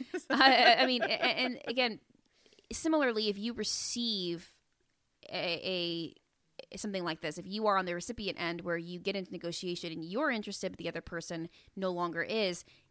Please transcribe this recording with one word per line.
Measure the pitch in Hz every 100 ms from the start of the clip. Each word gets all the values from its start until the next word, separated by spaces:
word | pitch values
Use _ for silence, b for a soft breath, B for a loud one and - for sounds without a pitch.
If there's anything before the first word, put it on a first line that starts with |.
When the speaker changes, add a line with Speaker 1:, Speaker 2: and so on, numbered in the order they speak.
| 254
Speaker 1:
<laughs> | 370 -
Speaker 2:
I, | - 269 240 254 233
I, |
I | 262
mean, | 247
a-, | -
a-, | 220 247 -
and | 254 240 -
again, | 240 240 196 _ _ _ b b b b
similarly, | 226 320 311 262 214 214
if | 196
you | 226
receive | 233 208 - - 233 233 208 175 170 - - _ _ _ _ _ _ -
a, | 180 175 170 185 180 170 170 165 - _ _ _ - -
a, | 196
something | 208 196
like | 175 165
this, | 160 165
if | 185
you | 208 214
are | 196
on |
the | 180
recipient | 175 - 233 196 -
end | 170 170
where | 180 170
you | 170 180
get | 185
into | 196 180
negotiation | 175 170 170 180 175 170
and | 160
you're | 160 208 302
interested | 233 202 202 190
but | -
the | 170
other | 165
person | - 170 - 165 170 b b -
no | 190
longer | 175 175 165
is, | - 220 196 175 - b b